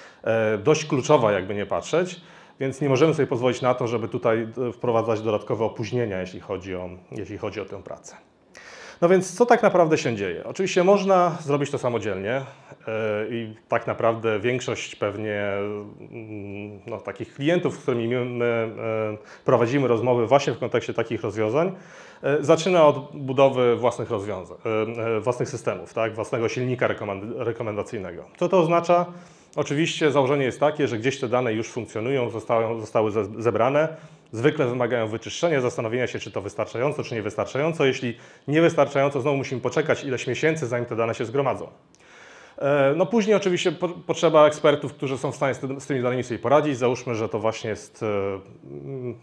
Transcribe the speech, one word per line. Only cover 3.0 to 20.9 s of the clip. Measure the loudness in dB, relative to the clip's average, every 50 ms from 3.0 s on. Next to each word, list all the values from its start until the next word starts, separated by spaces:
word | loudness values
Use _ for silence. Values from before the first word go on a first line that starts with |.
| 4 4 4
sobie | 2 0
pozwolić | 0 0 0 0 0 0 2 2
na | 0 2
to, | 2 0
żeby | -2 -2 -2 -4 -4
tutaj, | -6 -2 0 2 2 2 0 -4 -6 -6 -6 -6
e, | -6
wprowadzać | -4 -2 0 0 2 2 2 0 0
dodatkowe | 0 0 -2 -2 -2 -4 -2 -2 -2
opóźnienia, | -2 -2 -6 -6 -4 -2 -2 -2 -2 -4 -4
jeśli | -6 -8 -10 -12
chodzi | -10 -8 -8 -8 -8 -8 -8
o, | -8 -8 -10 -12 -16 -18 -14 -12
jeśli | -12 -10 -10 -10 -10
chodzi | -8 -8 -8 -8
o | -10
tę | -10 -12 -14 -14
pracę. | -14 -16 -16 -16 -20 -20 -20 -20 _ _ _ _ _ -20 -20 -20 -20 -20 -20 -20 -20 -2 2
No | 4 6
więc | 6 4 4 2 0
co | 2 4
tak | 6 6 6 6
naprawdę | 4 6 4 4 4 4 2
się | 2 0 -2
dzieje? | -2 -2 -4 -4 -6 -8
Oczywiście | -8 -4 -4 -4 0 2 4 6
można | 6 6 4 4 4 4 4 4 2 0 -2
zrobić | -2 -2 0 0 0 -2
to | -4 -2
samodzielnie, | -2 -2 -2 -2 -2 -4 -4 -4 -2 -2 -2
e, | -4 -4 -8 -12 -20 -20 -20 -20 -16 -10 -6 -4 -4 -2 -2 -2 -2 -4 -4
i | -6 -6 -8 -8 -12 -16 -6 -2
tak | -2 -2 -2
naprawdę | -2 -2 0 2 0 2 0 0 0 0 0
większość | 0 0 -2 -2 -2 -4 -6 -6 -8 -10 -8
pewnie, | -4 -4 -4 -4 -4 -4 -4 -4 -2 -2
mm, | -2 -4 -4 -4 -6 -6 -8 -10 -12 -16 -18 -18 -16 -16 -16 -14 -12 -12 -12 -10 -10 -10 -10 -12 -12 -14 -16 -12
no, | -10 -10 -10
takich | -8 -10 -10 -10 -12 -12 -10
klientów, | -4 0 2 2 2 2 -2 -4
z | -4
którymi | -4 -2 -2 -2 0 -2
my, | -2 -2 -2
my, | -4 -4 -2 0
e, | 0 0 0 -2 -4 -6 -6 -6 -4 -4 -2 -2 -4 -6 -8 -12 -16 -20 -6 2
prowadzimy | 4 4 6 6 4 2 2 4 4
rozmowy | 4 4 4 2 2 2 4
właśnie | 4 4 4 4 2 -2
w | -4
kontekście | -2 -2 0 -2 -2 -2